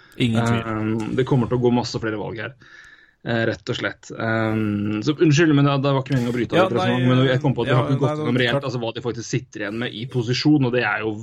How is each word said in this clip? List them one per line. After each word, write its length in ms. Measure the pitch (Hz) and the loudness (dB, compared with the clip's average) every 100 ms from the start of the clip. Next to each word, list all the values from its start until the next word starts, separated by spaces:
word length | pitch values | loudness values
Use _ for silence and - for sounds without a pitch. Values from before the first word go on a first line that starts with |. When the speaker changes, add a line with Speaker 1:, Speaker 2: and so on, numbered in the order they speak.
| - - | -18 -4
Speaker 1:
Ingen 280 | 127 113 117 | 0 0 0
tvil. 180 | 117 113 | 0 -2
Speaker 2:
Ehm, 500 | 110 110 110 110 117 | -4 -2 -2 -2 -2
det 100 | 127 | 0
kommer 200 | 139 117 | 2 2
til 100 | 123 | 2
å 40 | |
gå 100 | 123 | 2
masse 260 | 120 117 117 | 2 -2 -4
flere 180 | 110 104 | -6 -6
valg 200 | 95 104 | -8 -8
her, 180 | 113 - - - - - _ _ - | -10 -12 -20 -20 -20 -20 _ _ -4
eh, 200 | 117 113 | -2 0
rett 240 | 95 - | -2 -6
og 60 | 110 | -4
slett. 340 | 101 - - - | -4 -8 -14 -6
Ehm, 840 | 113 113 110 110 107 104 104 107 | -2 0 0 0 0 -2 -2 -2
så 100 | 123 151 | -2 2
unnskyld, 340 | 165 143 165 | 4 6 6
men 120 | 143 143 | 6 4
det, 160 | 139 | 2
det 100 | 139 | 2
var 80 | 135 | 0
ikke 120 | 127 135 | 0 -2
meningen 160 | 120 | 0
å 20 | |
bryte 200 | 123 107 | -2 0
av 40 | 165 | 2
Speaker 1:
Ja, 100 | 190 | 2
Speaker 2:
det, 80 | 120 | 2
Speaker 1:
nei, 280 | 117 123 127 | 0 2 2
Speaker 2:
men 200 | 127 131 | 4 4
jeg 140 | 131 | 2
kom 120 | 147 | 0
på 80 | 120 | 0
at 60 | 123 | 2
vi 40 | |
Speaker 1:
ja, 40 | 131 | 2
Speaker 2:
har 60 | 147 | 2
ikke 80 | 139 | 0
gått 100 | 143 | 0
Speaker 1:
nei, 60 | 151 | 0
Speaker 2:
gjennom 160 | 151 | -2
Speaker 1:
det 80 | 123 | 0
er 40 | 120 | 2
Speaker 2:
reelt, 80 | 139 | 0
Speaker 1:
klart. 20 | |
Speaker 2:
altså 160 | 135 123 | -2 -6
hva 120 | 113 113 | -6 -6
de 60 | |
faktisk 240 | 120 113 110 | -6 -6 -4
sitter 300 | 123 - 107 | -6 -6 -10
igjen 160 | 101 110 | -8 -6
med 160 | 123 | -8
i 120 | 107 127 | -8 -6
posisjon, 580 | 127 113 123 151 151 127 | -4 -2 0 4 4 4
og 60 | |
det 100 | 123 | 2
er 160 | 110 104 | 0 -2
jo 120 | 110 107 | -4 -6